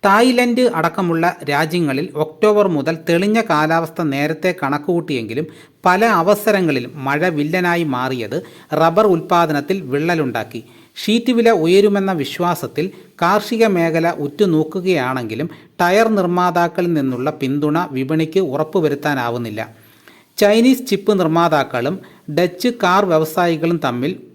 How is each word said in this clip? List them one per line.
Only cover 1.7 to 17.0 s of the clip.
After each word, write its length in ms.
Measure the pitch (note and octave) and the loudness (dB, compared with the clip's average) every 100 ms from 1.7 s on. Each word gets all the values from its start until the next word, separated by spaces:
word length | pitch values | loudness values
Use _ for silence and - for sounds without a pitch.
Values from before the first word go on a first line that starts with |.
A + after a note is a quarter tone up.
| F3 D#3 C3+ F3+ D3+ | -2 -2 -2 -4 -4
ഒക്ടോബർ 420 | D#3 - G#3+ G#3 G3+ D#3 | -6 0 2 2 2 0
മുതൽ 200 | C3+ E3 - | -2 -4 -2
തെളിഞ്ഞ 320 | E3+ G3+ A3 A3 | 0 2 0 0
കാലാവസ്ഥ 520 | D3+ D#3 E3 E3 E3 D#3+ | 0 2 0 -2 -4 -4
നേരത്തെ 400 | C#3 D3 D#3+ F#3 F3 | -2 -2 -2 -4 -2
കണക്കുകൂട്ടിയെങ്കിലും 880 | C#3 D3 D3 E3+ D#3+ C3 A2 A#2 F3 - - _ F3+ | -4 -4 -2 -4 -2 -6 -4 -6 -8 -12 -20 _ 2
പല 160 | F#3 A3+ F#3+ | 4 4 2
അവസരങ്ങളിലും 720 | E3 G#3 G#3+ G3+ E3+ C3+ A#2+ D3+ C3+ | 2 2 2 0 0 -2 -6 -8 -4
മഴ 220 | D3 F3+ D3+ | -2 0 -2
വില്ലനായി 480 | D3 F#3 F3+ E3+ D#3+ B2+ | -2 -2 0 0 -2 -2
മാറിയത് 420 | C3 B2+ G#2+ D3+ - - - D3+ | -4 -4 -6 -8 -10 -20 -6 2
റബ്ബർ 260 | E3 E3 G#3+ | 2 4 4
ഉൽപ്പാദനത്തിൽ 680 | E3+ - F3 E3+ D3 D3 F#3+ C#3+ | 2 2 0 2 -2 -2 -6 -2
വിള്ളലുണ്ടാക്കി. 680 | C#3+ D#3+ E3+ C3+ A2+ G#2+ A#2 - - _ - | -2 0 -2 -2 -4 -8 -12 -16 -20 _ -10
ഷീറ്റ് 340 | - A3+ A#3 A#3 | 0 0 2 2
വില 100 | A3+ G#3 E3 | 4 4 4
ഉയരുമെന്ന 480 | F#3 G#3 G3+ G3 F3 | 4 4 2 -2 -2
വിശ്വാസത്തിൽ 680 | C3 - F3 E3+ B2+ - F#3 - - _ | -4 -4 -2 -2 -6 -6 -6 -8 -20 _
കാർഷിക 420 | E3+ G#3 G#3 A3+ A3+ F#3 | 2 2 0 2 2 2
മേഖല 380 | E3 E3 E3 E3 C#3+ | 0 0 0 -2 -8
ഉറ്റുനോക്കുകയാണെങ്കിലും 1200 | C#3 G3+ D#3 D#3 F#3+ F#3 E3+ B2+ C3 A2+ A2 E3 - - - | 0 2 2 0 -4 -2 0 0 -4 -6 -6 -8 -10 -20 -2
ടയർ 280 | F3 G3 A3+ G#3+ | 2 4 2 2
നിർമ്മാതാക്കളിൽ 760 | F3+ F3 F3+ E3+ E3+ E3 F3 | 0 0 0 0 0 0 -2
നിന്നുള്ള 300 | D#3+ | 0